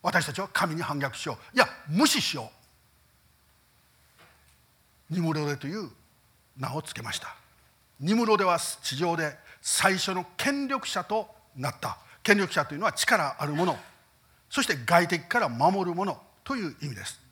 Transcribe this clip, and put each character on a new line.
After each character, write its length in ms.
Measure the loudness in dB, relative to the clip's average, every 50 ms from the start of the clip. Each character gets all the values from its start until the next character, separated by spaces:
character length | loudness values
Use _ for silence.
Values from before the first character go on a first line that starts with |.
私 240 | 0 2 2 2 0
た 80 | 0 -4
ち 80 | -6
は 60 | -6 -4
神 260 | 0 0 0 0 0
に 60 | -4
反 180 | -4 -4 -4 -2
逆 160 | -4 -4 -4
し 100 | -6 -8
よ 120 | -8 -8 -8 -10 -4 4
う。 20 |
い 40 | 4
や、 80 | 4 4 2 -14 -8 -2
無 180 | 2 4 4 4
視 140 | 4 2
し 140 | 0 -2 -4
よ 160 | -6 -8 -10 -14 _ _ _ _ _ _ _ _ _ _ _ _ _ _ _ _ _ _ _ _ _ _ _ _ _ _ _ _ _ _ _ _ _ -20 -20 _ _ _ _ _ _ _ _ _ _ _ _ _ _ _ _
う。」 40 | -4
ニ 80 | -2
ム 120 | 0 0 0
ロ 120 | 0 0
デ 120 | -2 -4 -4
と 100 | -6 -8
い 80 | -8
う 160 | -8 -8 -10 -14 _ _ _ _ _ _ _ _ _ _ _ _ -10
名 160 | -8 -6 -6
を 60 | -8
つ 120 | -8 -8 -12
け 80 | -10
ま 120 | -10 -8 -8
し 60 | -8
た。 160 | -10 -12 -16 -18 _ _ _ _ _ _ _ _ _ _ _ _
ニ 140 | -2 0 2
ム 120 | 2 4
ロ 120 | 4 4 4
デ 60 | 4
は 160 | 2 2 0
地 360 | -2 -4 -8 -8 -8 -8 -4
上 200 | -2 -2 0 0 0
で 200 | -2 -4 -6 -8 -20 -20 -20 -10
最 360 | -4 -2 0 2 4 2 2 2
初 160 | 0 -2 -2
の 120 | -4 -6 -8 -8 -4
権 300 | -2 -2 0 0 -2 -2
力 200 | -2 -4 -4 -4
者 160 | -6 -6 -4
と 300 | -2 -2 -2 -2 -4 -14 -20 _ _ _
な 160 | -8 -8 -8
っ 80 | -8 -6
た。 180 | -8 -8 -8 -10 -14 -20 -20 -8
権 160 | _ 4 6 6
力 160 | 6 0 0
者 120 | -2 -2
と 100 | -2 -4
い 20 | -2
う 20 |
の 60 | -2
は 80 | -2 0
力 480 | 0 2 2 4 2 2 0 -2 -4
あ 40 | -4
る 80 | -2 0
も 120 | 2 2
の、 140 | 2 0 -2 -6 -18 -20 _ _ _ _ _ _ _ _ _ _ _
そ 120 | -2 -2
し 60 | 0 0
て 100 | 0 -2 2
外 220 | 6 6 6 6 6
敵 180 | 0 -4 -2
か 140 | 0 0 0
ら 100 | 2 0
守 400 | 0 4 4 4 6 4 0 0
る 60 | 0
も 100 | 0 -2
の 160 | -2 -2 -6 -10 -20 _ _ _
と 120 | -6 -6
い 120 | -4 -4 -6
う 80 | -6 -6
意 60 | -8 -8
味 60 | -8
で 100 | -8 -10
す。 140 | -12 -12 -12 -20 _